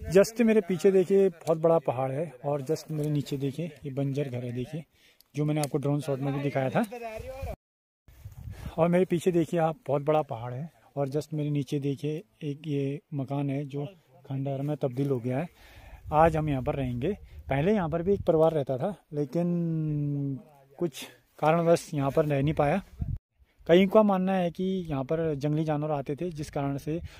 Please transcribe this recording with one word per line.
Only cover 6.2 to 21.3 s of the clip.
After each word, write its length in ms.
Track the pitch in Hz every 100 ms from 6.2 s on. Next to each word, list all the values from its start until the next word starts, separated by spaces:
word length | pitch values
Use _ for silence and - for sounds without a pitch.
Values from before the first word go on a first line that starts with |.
| 139
भी 60 | 139
दिखाया 300 | 139 135 131
था। 160 | 175 220 240 226 220 - 269 - - _ _ _ _ _ - - - - - - -
और 100 | 170
मेरे 180 | 175 185
पीछे 260 | 175 185
देखिए 280 | 170 160 175
आप, 180 | 160 160 -
बहुत 140 | 143
बड़ा 200 | 143 156
पहाड़ 320 | 147 117 123
है 180 | 123 160 - _ 143
और 140 | 139
just 240 | 143 -
मेरे 160 | 151 147
नीचे 300 | 147 131 147
देखिए, 440 | 139 135 147 151 - _
एक 180 | 151 143 160
ये 340 | 143 139 143 -
मकान 360 | 143 127 139 143
है 160 | 139 143
जो 200 | 139 147 - _ _ -
खंडहर 320 | 135 139 135
में 160 | 143 147
तब्दील 320 | 139 123 139
हो 100 | 127
गया 200 | 120 127
है। 100 | 170 _ - - - - -
आज 220 | 151 165 160
हम 140 | 156
यहाँ 120 | 135
पर 140 | 123 147
रहेंगे। 420 | 131 123 147 208 - - -
पहले 240 | 139 165
यहाँ 160 | 214 165
पर 120 | 165
भी 120 | 170
एक 80 | 202
परिवार 300 | - 160 160
रहता 260 | 160 135 127
था, 280 | 180 190 _
लेकिन 1300 | 147 147 170 175 175 165 160 156 147 143 143 139 135 - - _ -
कुछ 300 | 175 - - - _